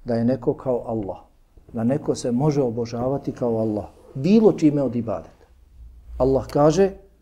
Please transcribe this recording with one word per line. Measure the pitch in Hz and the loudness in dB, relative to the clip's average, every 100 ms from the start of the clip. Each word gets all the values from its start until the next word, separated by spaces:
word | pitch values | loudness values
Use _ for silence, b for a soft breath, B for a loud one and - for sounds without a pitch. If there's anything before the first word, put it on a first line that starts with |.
da | - | -4
je | 117 | 0
neko | 117 131 147 | 0 0 -2
kao | 131 131 120 123 | -2 -2 -4 -2
Allah, | 113 95 87 - _ _ - - | -6 -6 -8 -14 _ _ -20 -12
da | 117 | -4
neko | 113 147 151 | -2 -2 -2
se | 127 131 | -4 -2
može | 120 151 143 | 0 0 2
obožavati | 127 117 117 120 127 139 139 | 0 -2 -6 -4 -4 -4 -6
kao | 120 123 110 | -4 -2 0
Allah, | 110 104 - - - | 0 -2 -6 -16 -14
bilo | 135 156 220 214 | -4 4 6 6
čime | - 156 143 | 6 2 2
od | 131 117 | 0 -2
ibadeta. | 113 92 - - _ _ - - - - - - | -4 -6 -10 -20 _ _ -20 -20 -20 -20 -10 -2
Allah | 131 131 117 | 0 0 0
kaže, | 147 151 156 196 190 - _ | 2 4 4 2 -2 -20 _